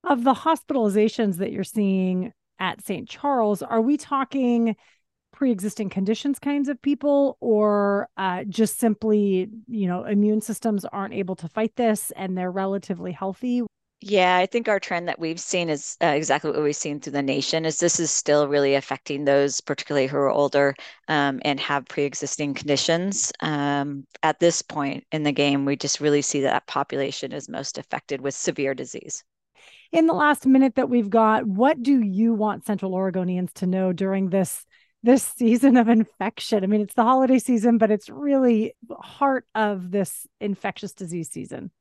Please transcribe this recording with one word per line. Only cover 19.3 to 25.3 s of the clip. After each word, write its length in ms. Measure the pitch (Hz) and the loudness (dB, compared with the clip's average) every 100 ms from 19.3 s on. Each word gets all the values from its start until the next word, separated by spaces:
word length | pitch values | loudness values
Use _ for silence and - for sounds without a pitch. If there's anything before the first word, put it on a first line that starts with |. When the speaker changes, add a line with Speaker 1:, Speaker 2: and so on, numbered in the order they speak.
| 139 143 131 | 4 2 -2
Speaker 2:
particularly 480 | - 147 - 143 131 | -6 -8 -2 0 0
who 100 | 143 | 0
are 120 | 139 | 0
older, 460 | - 143 143 139 135 - - - | 2 2 2 2 0 -16 -20 -2
um, 340 | 151 143 135 | 0 0 -2
and 160 | 147 139 | -4 -4
have 280 | - 143 127 | -2 -4 -4
pre-existing 680 | - 143 135 139 - 147 | -4 -4 -4 -8 -6 -6
conditions. 800 | 135 147 135 - 170 190 196 - - | -6 -2 0 2 0 0 -2 -4 -4
Um, 640 | 156 147 143 143 143 139 131 - | -4 -2 0 0 -2 -8 -12 -2
at 160 | 160 - | -2 4
this 220 | 170 165 | 2 2
point 440 | - 156 139 139 _ | -6 -6 -4 -6 _
in 120 | 156 | -2
the 80 | 147 | 0